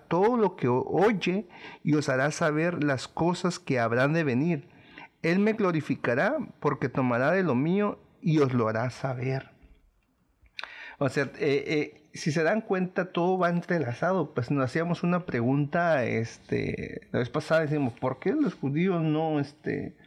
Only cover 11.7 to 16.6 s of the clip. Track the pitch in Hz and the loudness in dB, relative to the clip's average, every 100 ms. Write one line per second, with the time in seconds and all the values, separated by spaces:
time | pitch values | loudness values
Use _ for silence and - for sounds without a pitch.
11.7 | 151 147 - _ - - 151 160 214 226 | -2 -2 -8 _ -6 -2 0 2 0 0
12.7 | 185 180 - 180 - 175 185 175 175 - | -2 -2 -2 -4 0 0 2 2 0 0
13.7 | 175 127 123 170 190 151 - 117 143 131 | -2 -2 -2 0 0 -2 -4 -2 0 0
14.7 | 160 170 170 175 180 170 123 117 139 143 | 0 -2 -2 0 0 -2 -2 0 2 0
15.7 | 175 175 156 113 113 113 - - 120 | 0 2 2 2 -2 -4 -8 -4 -2